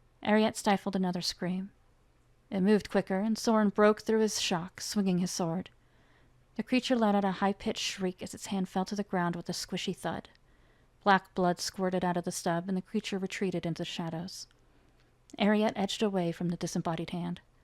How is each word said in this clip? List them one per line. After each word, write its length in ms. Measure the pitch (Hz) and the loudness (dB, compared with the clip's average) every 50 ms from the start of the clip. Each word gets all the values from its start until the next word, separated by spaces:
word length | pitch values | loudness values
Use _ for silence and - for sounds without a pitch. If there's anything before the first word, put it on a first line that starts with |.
| _ _ _ - | _ _ _ -8
Ariette 340 | - 214 208 220 214 226 233 | -2 2 4 4 4 2 0
stifled 400 | - - 214 196 190 - 196 190 | 0 0 2 2 2 0 -2 -2
another 240 | 190 190 180 180 180 | 0 0 0 -2 -2
scream. 500 | 165 - - - 180 175 185 185 190 202 - _ _ _ _ _ _ _ _ _ _ _ _ _ _ - | -4 -6 -6 -4 -4 -4 -4 -4 -6 -10 -14 _ _ _ _ _ _ _ _ _ _ _ _ _ _ -6
It 100 | - 196 | -2 0
moved 300 | 185 202 214 196 - - | 4 6 4 4 4 2
quicker, 280 | - 202 185 - 190 190 | 0 0 0 2 0 0
and 180 | 208 220 220 | 0 0 -2
Soren 320 | - - 240 220 214 214 202 | 0 2 2 4 4 4 2
broke 340 | - - 208 208 214 - | 4 6 6 6 6 4
through 180 | - - 220 220 | 0 0 2 4
his 200 | 220 214 - - | 4 2 0 -2
shock, 400 | - - 196 165 170 185 - - | -2 -2 -2 -2 -4 -6 -10 -10
swinging 380 | - - - 214 196 190 180 175 | -10 -4 -2 0 2 2 2 2
his 120 | 185 180 | 0 0
sword. 400 | - - 185 165 165 185 - - _ _ _ _ _ _ _ _ _ _ _ _ _ _ _ _ - | -2 -2 -2 -2 -2 -2 -4 -8 _ _ _ _ _ _ _ _ _ _ _ _ _ _ _ _ -8
The 60 | - | -8
creature 340 | 214 - 254 254 - - 262 | -4 0 0 0 2 2 2
let 180 | 233 226 208 202 | 2 4 4 4
out 100 | 202 196 | 4 2
a 80 | 190 | 0
high-pitched 500 | 185 - 202 190 202 - - 220 - - | 0 0 0 0 0 0 -4 -6 -4 -4
shriek 400 | - - - - 190 180 180 - | -4 -6 -4 -2 -2 -4 -4 -4
as 120 | - 202 - | -10 -12 -12
its 120 | - - | -10 -8
hand 220 | - 202 196 185 - | -4 -2 -2 -2 -2
fell 160 | - 190 185 | 0 -2 -2
to 100 | - 208 | -2 -2
the 80 | 196 202 | -6 -4
ground 320 | - - 185 175 170 170 | -2 0 0 0 0 -2
with 120 | 175 170 - | -4 -6 -6
a 40 | |
squishy 420 | 175 - - - - 175 - - 175 | -6 -6 -6 -6 -6 -6 -4 -4 -6
thud. 340 | - - - 196 - - - - _ _ _ _ _ _ _ _ _ _ _ _ _ - | -4 -4 -6 -6 -6 -10 -14 -20 _ _ _ _ _ _ _ _ _ _ _ _ _ 4
Black 300 | 208 196 190 - - - | 6 6 6 4 0 -2
blood 260 | - 185 175 175 - | 0 2 2 2 0
squirted 440 | - - - - 190 185 185 180 180 | -2 -8 -4 -2 -2 0 0 2 0
out 120 | 180 175 | 2 0
of 80 | 180 170 | 0 -2
the 80 | 180 | -4
stub, 360 | - - - 180 165 170 175 196 | -6 -4 -2 0 -2 0 -2 -2
and 80 | 190 | -4
the 60 | 185 | -4
creature 360 | 185 - - 214 - - 208 190 | -4 -2 -4 -4 -4 -2 -4 -4
retreated 460 | 190 190 - - 208 185 175 175 - | -4 -4 -4 -2 -2 -2 -2 -2 -2
into 180 | 170 160 - | -2 -4 -4
the 20 | 170 | -6
shadows. 640 | - - - 170 165 165 160 175 190 - - - _ _ _ _ _ _ _ _ _ _ _ _ _ _ _ _ _ - - | -8 -6 -6 -6 -6 -6 -6 -8 -8 -10 -12 -14 _ _ _ _ _ _ _ _ _ _ _ _ _ _ _ _ _ -4 0
Ariette 360 | 208 202 214 208 214 226 - | 4 4 4 4 4 2 0
edged 260 | - 196 196 - - | 0 -2 -2 0 0
away 300 | 220 208 196 190 175 170 | 0 2 2 2 0 0
from 160 | 170 - 180 170 | 0 0 -2 -2
the 80 | 175 | -2
disembodied 540 | - - 170 - 180 165 175 165 160 165 - | -2 -4 -2 -2 -2 -2 -2 -2 -4 -4 -6
hand. 300 | - 175 170 175 175 - - _ _ _ | -6 -6 -4 -6 -6 -8 -12 _ _ _